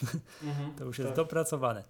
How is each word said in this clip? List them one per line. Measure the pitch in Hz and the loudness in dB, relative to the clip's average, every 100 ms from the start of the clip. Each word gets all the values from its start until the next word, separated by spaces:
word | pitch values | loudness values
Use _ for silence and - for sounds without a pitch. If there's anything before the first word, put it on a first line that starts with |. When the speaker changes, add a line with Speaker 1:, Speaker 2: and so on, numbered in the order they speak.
| 123 | -2
Speaker 1:
<laughs> | 165 - - | -2 -6 -8
Speaker 2:
Mhm, | 151 143 143 | -2 -2 -2
Speaker 1:
To | 147 | -4
już | 131 120 | -6 -2
jest | 135 | 0
Speaker 2:
tak. | 131 | 2
Speaker 1:
dopracowane. | 160 160 160 147 127 110 95 | 2 2 2 2 2 0 0